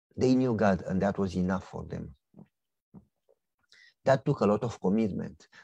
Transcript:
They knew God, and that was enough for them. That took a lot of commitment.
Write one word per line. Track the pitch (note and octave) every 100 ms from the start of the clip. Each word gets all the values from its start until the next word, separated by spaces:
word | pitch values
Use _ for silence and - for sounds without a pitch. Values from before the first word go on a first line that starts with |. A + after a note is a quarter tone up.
| _ -
They | B2+ B2+
knew | C3 A2
God, | G#2 F#2 -
and | F#2+
that | G2 G2
was | G2 F#2
enough | F#2 F#2 -
for | -
them. | E2 E2+ D#2+ - _ - - _ _ _ _ - _ _ _ _ _ _ _ _ - _ -
That | C3+
took | - C#3
a | G2+
lot | G#2
of | A2+ -
commitment. | F#2+ G#2 A2 F2+ E2+ - - -